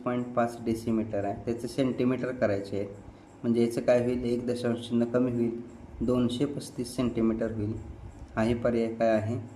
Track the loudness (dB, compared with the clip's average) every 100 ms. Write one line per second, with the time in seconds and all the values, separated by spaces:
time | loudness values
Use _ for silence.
0 | -2 -2 0 0 0 0 -2 -2 0 0
1 | 0 -2 -2 -4 -4 -4 -4 0 0 2
2 | 2 2 -2 0 2 0 -2 -4 -6 -8
3 | -16 -20 -20 -6 0 4 4 2 4 4
4 | 4 0 0 0 0 -2 0 -2 0 2
5 | 2 2 2 2 0 -2 -10 -16 -16 -4
6 | 0 2 2 2 -2 -2 -8 -8 -6 -2
7 | -2 2 2 2 -2 -2 -4 -4 -10 -14
8 | -16 -16 -8 0 2 2 2 2 0 2
9 | 4 4 2 -2 -6